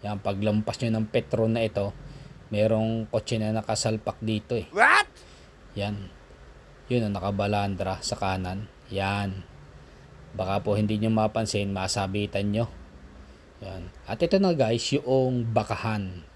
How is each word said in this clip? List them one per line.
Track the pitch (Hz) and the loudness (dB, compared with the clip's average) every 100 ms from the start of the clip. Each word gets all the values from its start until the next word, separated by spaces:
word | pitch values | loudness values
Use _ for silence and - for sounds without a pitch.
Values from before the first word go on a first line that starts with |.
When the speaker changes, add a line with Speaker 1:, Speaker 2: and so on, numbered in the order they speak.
Speaker 1:
Yan, | 104 104 | -6 -4
paglampas | 101 98 107 107 107 107 | -4 -2 2 2 0 -2
nyo | 120 | 0
ng | 110 110 | 0 0
Petron | 120 - 123 113 113 | 0 0 0 2 2
na | |
ito, | 113 - 101 - - - - - - | 0 0 -4 -4 -14 -16 -18 -20 -6
merong | 104 110 110 110 113 110 | 2 4 4 2 0 -2
kotse | 113 - 117 | -2 0 -2
na | 107 110 | 0 0
nakasalpak | 110 110 113 110 - - | 0 0 0 -2 -4 -6
dito, | 110 107 - 120 | -2 -2 -2 -4
eh. | - 180 | -4 4
Speaker 2:
What? | 254 370 403 - - - - - - | 6 6 2 -6 -20 -20 -20 -20 -14
Speaker 1:
Yan. | - 101 101 95 - - - - - - - - | -6 -4 -4 -10 -16 -20 -20 -20 -20 -20 -20 -2
Yun | 123 110 | 0 0
ang | 98 | 0
nakabalandra | 95 98 101 104 101 92 95 92 | -2 0 2 2 0 -2 -4 -4
sa | - - | -4 -2
kanan. | 98 95 92 92 113 - - | -2 -2 -2 -6 -10 -16 -8
Yan. | 95 98 101 101 95 - - - - - - - - - | -2 0 0 -2 -4 -12 -18 -20 -20 -20 -20 -20 -20 -16
Baka | - 95 98 107 | -6 -2 0 0
po | |
hindi | 104 107 107 | 2 2 2
nyo | 110 | 2
mapansin, | 110 110 117 110 107 101 | 4 2 2 -2 -2 -2
masabitan | 98 95 - 98 98 104 98 101 | -2 -2 -2 -2 -2 -2 -2 0
nyo. | 104 117 - - - - - - - - - | 0 -2 -4 -18 -20 -20 -20 -20 -20 -20 -16
Yan. | 98 92 92 - | -12 -12 -12 -14
At | - 104 | -8 0
ito | 170 196 | 4 6
na, | 196 | 4
guys, | 165 117 117 - | 4 4 4 2
yung | 143 131 131 127 127 117 | 0 4 4 4 2 2
bakahan. | 113 107 110 117 107 95 90 82 | 0 0 -2 -2 -2 -4 -8 -16